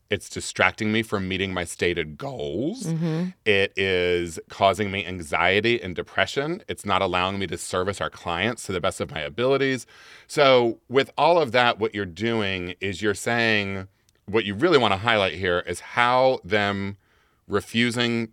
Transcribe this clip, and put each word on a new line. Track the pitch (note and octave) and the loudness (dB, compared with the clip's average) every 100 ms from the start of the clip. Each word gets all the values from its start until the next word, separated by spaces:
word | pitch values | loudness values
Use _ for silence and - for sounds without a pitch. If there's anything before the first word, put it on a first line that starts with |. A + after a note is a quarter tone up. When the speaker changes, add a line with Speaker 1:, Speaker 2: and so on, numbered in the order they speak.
| - | -6
Speaker 1:
It's | G2+ - | -6 -6
distracting | - - - F#2 - G#2+ | -10 -6 2 2 2 0
me | G#2+ | 0
from | A2 G#2 F#2+ | 0 -2 -2
meeting | F#2 F#2+ | -2 -2
my | F#2 | -4
stated | F2 - F#2 E2+ D#2+ D2 | -6 -2 0 0 -4 -6
goals. | C#3 C3 D2 D#2 C#3+ B3+ G3 | -10 -6 -4 -4 -4 -4 -4
Speaker 2:
Mm-hmm. | D#3+ E3 D#3+ F3+ - - | -2 -2 -2 -4 -4 0
Speaker 1:
It | G2+ G2 - | 2 2 0
is | F#2+ F#2 F2+ F2 F2 E2 - | 0 2 2 0 -2 -8 -12
causing | - G2 F#2+ G#2 | 2 2 2 0
me | G2 E2+ | -4 -6
anxiety | F#2 E2 E2 F2 G2 A2 A#2+ | -8 -4 0 2 2 2 0
and | F2+ E2+ | -4 -8
depression. | D2+ - F#2+ - C#3+ F3+ - | -6 -2 -2 -2 -4 -6 -8
It's | F#2 G2+ | -8 -2
not | F#2 | 0
allowing | F#2+ F2+ F#2 G2 | 2 0 0 -2
me | F#2+ | -6
to | F2 | -8
service | - F#2+ F#2 G2 | -4 -2 -2 -2
our | D#2 | -6
clients | - - E2+ G#2 A#2+ - | -6 -6 -2 -2 -4 -6
to | |
the | F#2 | -4
best | F#2 - | -2 -4
of | F#2+ | -6
my | D#2+ | -6
abilities." | D2 D2+ B2 C#3 C3+ B2+ - - - - - | -8 -2 0 2 0 -2 -8 -20 -20 -20 -6
So | - C#3 B2+ A#2+ A2+ - | 2 6 6 4 0 -2
with | B2 C3+ - | 0 0 2
all | D3 F3 | 4 4
of | C#3+ | 2
that, | A#2+ A#2+ G#2 | 2 2 2
what | A2 | -2
you're | G#2 G2 | -2 -6
doing | E2 A2+ A2+ G2+ F#2+ F2+ F2+ | -4 -2 0 0 -2 -6 -6
is | F#2+ F2 | -6 -2
you're | G#2+ | -2
saying, | G2 - A#2+ A2+ G#2+ G2 G2 F#2+ _ _ _ - | -2 -2 0 2 2 0 -6 -10 _ _ _ -2
what | G2+ G2 | 0 0
you | G2+ | 0
really | E3 D3+ | 4 6
wanna | A2+ F#2+ | 4 2
highlight | A2+ A2 F#2+ | 2 2 2
here | D#2+ F#2+ F2 F2 | 0 0 0 -2
is | F2+ | -8
how | - - A#2+ B2+ C3 C3 | -4 2 4 4 4 2
them | F2 G#2+ G2+ G2 G2 G2+ _ _ _ _ - | 0 0 2 0 -4 -8 _ _ _ _ -4
refusing | G2+ - A#2 A#2+ A#2 A#2+ A#2 A2+ | -4 -2 0 0 2 0 0 -4